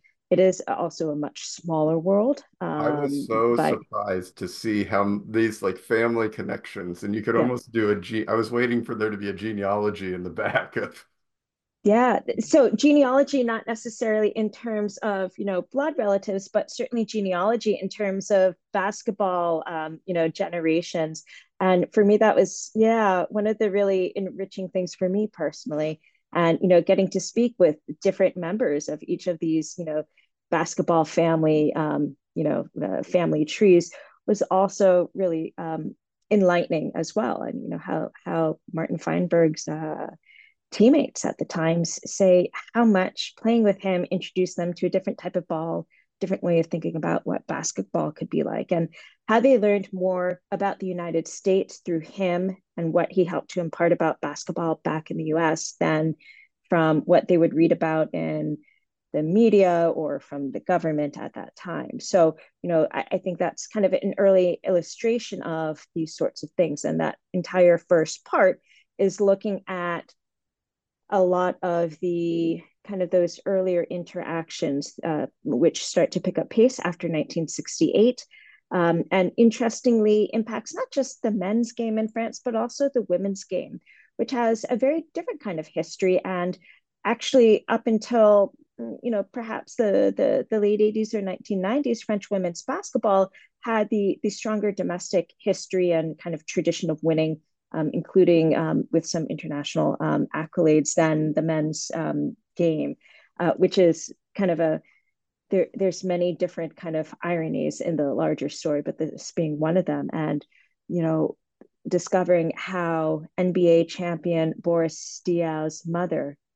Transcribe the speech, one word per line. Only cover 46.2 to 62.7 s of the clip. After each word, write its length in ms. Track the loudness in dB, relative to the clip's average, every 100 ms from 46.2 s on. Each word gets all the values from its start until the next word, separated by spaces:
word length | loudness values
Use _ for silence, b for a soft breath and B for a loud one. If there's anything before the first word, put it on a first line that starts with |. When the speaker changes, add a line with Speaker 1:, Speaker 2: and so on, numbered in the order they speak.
Speaker 1:
different 220 | -6 -4
way 180 | 2 2
of 60 | 2
thinking 280 | -2 -4 -4
about 300 | -2 -2 -2
what 200 | -6 -6
basketball 680 | -8 -6 -8 -4 -4 -4
could 160 | -6 -6
be 140 | -4
like, 280 | -4 -4 -2
and 160 | -2 -2 B B B 0
how 140 | 2
they 160 | 6 4
learned 320 | 4 0 -2
more 480 | -4 -2 0 -2 -6 -8
about 300 | -4 -4 -4
the 80 | -8
United 400 | -6 -2 -4 -4
States 520 | -6 0 0 0 -8
through 200 | -6 -6
him 560 | -6 -4 -2 0 -2 -6 _ -6
and 160 | 0
what 180 | 0 0
he 140 | 0 0
helped 260 | 0 -6
to 80 | -6
impart 320 | -6 0 2
about 300 | 2 0 -2
basketball 580 | -6 -8 -8 -4 -2 -2
back 300 | -2 -4 -6
in 60 | -6
the 80 | -2
U 140 | 0
S 360 | 2 0 -4 -4
than 340 | 0 0 0 -4 B B B _ -2
from 320 | 2 4 2
what 260 | 4 4 4
they 100 | 4
would 160 | 4
read 200 | 4 4
about 400 | 4 0 0 -2
in 440 | -4 -4 -4 -4 -8 b b b _ _
the 120 | -4
media 680 | 0 4 6 6 6 4 2
or 280 | 0 -4 -6
from 320 | -8 -10 -8
the 80 | -8
government 560 | -2 -2 0 -2 -4 -6
at 160 | -12
that 200 | -12 -16
time. 460 | -16 -10 -10 -8 -12
So, 380 | 0 4 4 2 B _
you 80 |
know, 180 | -2